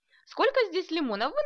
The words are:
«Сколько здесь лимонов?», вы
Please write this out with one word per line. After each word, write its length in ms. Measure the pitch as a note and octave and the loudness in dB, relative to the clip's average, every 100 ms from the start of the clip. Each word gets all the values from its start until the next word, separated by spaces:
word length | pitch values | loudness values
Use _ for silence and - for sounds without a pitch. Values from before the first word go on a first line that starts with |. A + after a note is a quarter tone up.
| _ _ _ | _ _ _
«Сколько 320 | - A4+ C5+ G#4 | 0 2 4 2
здесь 240 | E4+ F4 | -2 -4
лимонов?», 420 | D#4+ C4+ G3+ B3+ | -4 -2 -2 -2
вы 100 | C5+ | 0